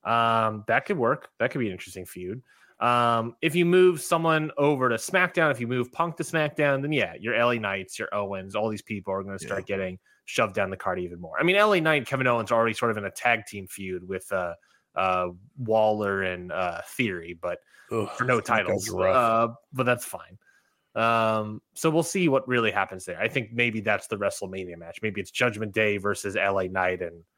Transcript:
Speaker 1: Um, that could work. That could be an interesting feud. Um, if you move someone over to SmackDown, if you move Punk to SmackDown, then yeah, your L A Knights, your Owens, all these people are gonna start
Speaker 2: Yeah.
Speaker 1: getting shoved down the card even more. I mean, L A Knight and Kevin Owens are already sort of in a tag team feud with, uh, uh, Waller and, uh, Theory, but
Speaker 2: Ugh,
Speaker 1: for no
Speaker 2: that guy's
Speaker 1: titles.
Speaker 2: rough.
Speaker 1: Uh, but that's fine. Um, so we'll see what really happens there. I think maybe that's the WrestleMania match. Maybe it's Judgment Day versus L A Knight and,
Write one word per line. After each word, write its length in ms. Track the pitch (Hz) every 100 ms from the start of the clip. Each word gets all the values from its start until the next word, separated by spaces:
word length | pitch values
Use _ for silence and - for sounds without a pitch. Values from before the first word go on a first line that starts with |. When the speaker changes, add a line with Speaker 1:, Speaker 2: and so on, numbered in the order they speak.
Speaker 1:
Um, 600 | - 117 117 113 110 107 104
that 160 | 113
could 140 | - 196
work. 320 | 117 135 - _
That 120 | 127
could 80 | 143
be 60 | 113
an 60 |
interesting 320 | 90 - 92
feud. 380 | 90 - 90 117 - _ _ _
Um, 560 | 117 123 120 117 113 -
if 140 | 160
you 100 | 156
move 360 | 170 180 185 165
someone 480 | - 170 165 156 156 143
over 300 | 143 143 127
to 60 | 113
SmackDown, 540 | - 190 180 - 156
if 80 | 127
you 60 | 117
move 240 | 127 123
Punk 240 | - 170 165
to 60 |
SmackDown, 600 | 160 165 151 147 147 139
then 100 | 139
yeah, 220 | 151 98 71
your 160 | 104
L 160 | 113 120
A 80 | 120
Knights, 400 | 104 98 92 -
your 100 | 110
Owens, 420 | 101 101 98 95
all 140 | 104 113
these 140 | 107
people 300 | - 104 92
are 80 | 98
gonna 160 | 98 98
start 260 | - 98 92
Speaker 2:
Yeah. 80 | 98
Speaker 1:
getting 220 | 92 92 _ _ -
shoved 280 | - 113
down 160 | 98 98
the 60 | 95
card 220 | - 90
even 220 | 90 87
more. 180 | 87 -
I 40 |
mean, 120 | 160 190
L 160 | 214
A 60 | 196
Knight 160 | 160 151
and 100 | 120
Kevin 200 | 135 127
Owens 240 | 120 107
are 80 | 117
already 160 | 113
sort 160 | 107 120
of 60 | 104
in 60 |
a 60 | 98
tag 360 | - 123 117 98
team 200 | 104 92
feud 400 | - 98 92 90
with, 240 | 95 -
uh, 220 | 98 87 85 _ _ _ -
uh, 320 | 95 92 90 90 104 -
Waller 640 | 117 110 110 107 104 98
and, 300 | 92 90 90
uh, 280 | 82 90 85 -
Theory, 480 | - 120 90 82
but 240 | 85 87 90 _ _ -
Speaker 2:
Ugh, 180 | 113 101 -
Speaker 1:
for 80 |
no 120 | 123 120
Speaker 2:
that 80 | 104
guy's 120 | 117
Speaker 1:
titles. 320 | 101 104 -
Speaker 2:
rough. 600 | 92 95 92 117 113 117
Speaker 1:
Uh, 40 | 117 _
but 100 | 131
that's 200 | 123 123
fine. 340 | - 92 - 92 _ _ _ _ _
Um, 680 | 113 113 117 110 110 107 107 _
so 160 | - 160
we'll 140 | 156
see 240 | 160 196 175
what 180 | 135 127
really 240 | 127 113
happens 340 | 101 95 92
there. 160 | 92 85
I 60 | 107
think 240 | 139 107
maybe 280 | 117 120 110
that's 260 | 107 101 -
the 100 | 104
WrestleMania 640 | 101 - 95 95 90 85
match. 220 | 85 -
Maybe 180 | 110 101
it's 120 | 95
Judgment 400 | - 123 104 107
Day 220 | 98 107 104
versus 380 | 98 98 101 92
L 220 | 98 98
A 80 | 92
Knight 340 | 92 92 90
and, 220 | 87 85 82